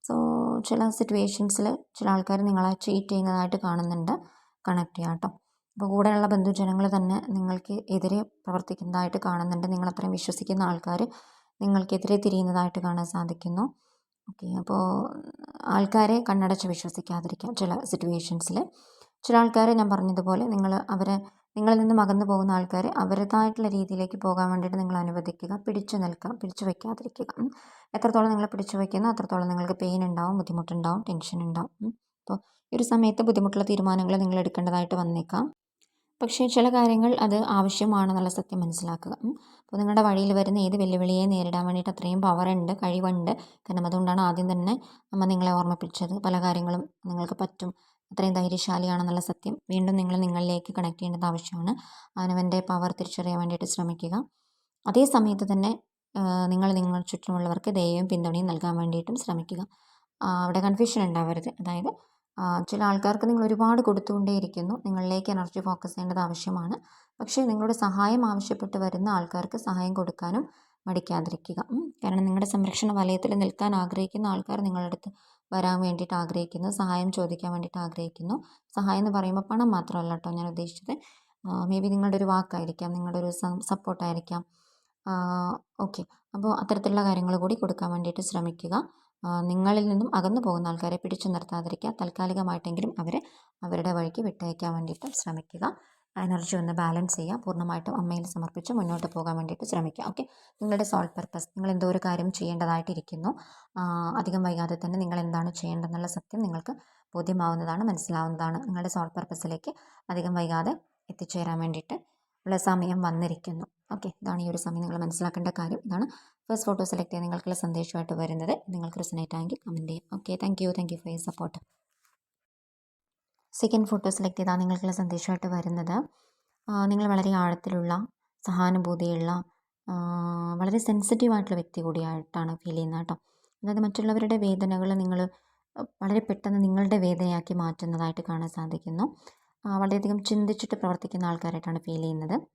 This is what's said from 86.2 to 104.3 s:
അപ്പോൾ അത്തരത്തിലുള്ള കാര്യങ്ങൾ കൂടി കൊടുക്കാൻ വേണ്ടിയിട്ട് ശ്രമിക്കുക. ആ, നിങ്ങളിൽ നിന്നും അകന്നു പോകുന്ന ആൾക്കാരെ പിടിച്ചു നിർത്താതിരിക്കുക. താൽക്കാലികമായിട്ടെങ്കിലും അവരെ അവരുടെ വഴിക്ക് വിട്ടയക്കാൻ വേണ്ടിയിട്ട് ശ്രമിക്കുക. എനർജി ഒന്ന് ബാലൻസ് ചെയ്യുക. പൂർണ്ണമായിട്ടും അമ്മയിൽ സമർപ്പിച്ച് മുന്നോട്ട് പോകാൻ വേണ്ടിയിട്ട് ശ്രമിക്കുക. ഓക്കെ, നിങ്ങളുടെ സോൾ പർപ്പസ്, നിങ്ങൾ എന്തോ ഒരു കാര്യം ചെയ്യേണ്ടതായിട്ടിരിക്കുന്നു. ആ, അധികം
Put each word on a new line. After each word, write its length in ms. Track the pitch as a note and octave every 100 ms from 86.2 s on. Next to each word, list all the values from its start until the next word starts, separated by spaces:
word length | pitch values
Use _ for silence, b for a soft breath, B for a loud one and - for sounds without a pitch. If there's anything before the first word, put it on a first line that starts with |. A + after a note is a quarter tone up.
| _
അപ്പോൾ 260 | G3+ G#3+ G#3
അത്തരത്തിലുള്ള 440 | G3 G3+ G3+ G3+
കാര്യങ്ങൾ 320 | G3+ F#3 F3+ F#3
കൂടി 180 | F#3
കൊടുക്കാൻ 360 | A#3 F#3 F3+ F3
വേണ്ടിയിട്ട് 300 | F3 E3+ F3
ശ്രമിക്കുക. 680 | F#3 F3+ E3+ E3+ E3+ G3 - B B _
ആ, 160 | F3 F3
നിങ്ങളിൽ 480 | F3 F3+ F#3+ G#3+ G#3
നിന്നും 260 | G3+ A#3
അകന്നു 260 | G3 F#3 A#3
പോകുന്ന 280 | A#3 E3+ E3+
ആൾക്കാരെ 280 | E3 F3 F3
പിടിച്ചു 320 | - G3 F#3+
നിർത്താതിരിക്കുക. 640 | F3 - F3 E3+ - D#3 D3+
താൽക്കാലികമായിട്ടെങ്കിലും 920 | F3+ - F#3 F#3 F#3 F3 F3 E3+ G#3 -
അവരെ 240 | E3 C4 B B B _
അവരുടെ 300 | F3+ F3 E3+
വഴിക്ക് 300 | F3 E3 E3+
വിട്ടയക്കാൻ 520 | A3 - E3+ E3 F3
വേണ്ടിയിട്ട് 320 | E3 D#3+ E3 -
ശ്രമിക്കുക. 640 | - - D#3+ - F3 F#3+ B B B B -
എനർജി 400 | F#3 F3+ E3+ F#3
ഒന്ന് 160 | E3+
ബാലൻസ് 440 | E3+ E3+ E3+ F3 -
ചെയ്യുക. 200 | E3 A#3+
പൂർണ്ണമായിട്ടും 600 | G#3+ E3+ F3 E3+ E3+ -
അമ്മയിൽ 300 | F3 F3 F3
സമർപ്പിച്ച് 460 | F3 E3 - -
മുന്നോട്ട് 340 | A#3+ F3 E3+ E3+
പോകാൻ 300 | E3 E3 E3
വേണ്ടിയിട്ട് 280 | D#3+ E3+
ശ്രമിക്കുക. 400 | - F3 D#3+ -
ഓക്കെ, 240 | - F#3+ C4 B B _
നിങ്ങളുടെ 220 | G#3+ G3+
സോൾ 220 | G#3+ - F3
പർപ്പസ്, 420 | - F3 E3+ D3+ -
നിങ്ങൾ 140 | F#3+
എന്തോ 160 | F#3 F#3
ഒരു 140 | F#3
കാര്യം 280 | F#3 F3 F3
ചെയ്യേണ്ടതായിട്ടിരിക്കുന്നു. 1040 | - F3 E3+ E3+ E3 E3+ E3 - D#3+ F3+ - B B B F#3
ആ, 360 | F3+ E3+ E3+ -
അധികം 240 | F#3